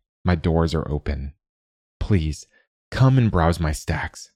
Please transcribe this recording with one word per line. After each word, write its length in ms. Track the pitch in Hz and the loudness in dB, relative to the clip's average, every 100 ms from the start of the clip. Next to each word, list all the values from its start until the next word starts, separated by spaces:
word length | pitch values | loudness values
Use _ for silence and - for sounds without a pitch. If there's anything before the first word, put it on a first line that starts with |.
| _ _ | _ _
my 120 | 90 85 | -2 0
doors 360 | 87 82 82 | 2 2 2
are 160 | 80 - | -2 -4
open. 460 | 73 - 69 67 - _ _ _ _ _ - | -6 -4 -6 -8 -14 _ _ _ _ _ -8
Please, 480 | - 101 78 73 - _ _ _ _ | 0 0 0 -6 -12 _ _ _ _
come 260 | - 131 131 | 2 4 4
and 100 | 110 | 2
browse 300 | 90 82 85 | 2 2 2
my 140 | 80 | -2
stacks. 580 | 76 - 78 78 - - | -4 -4 -6 -6 -12 -20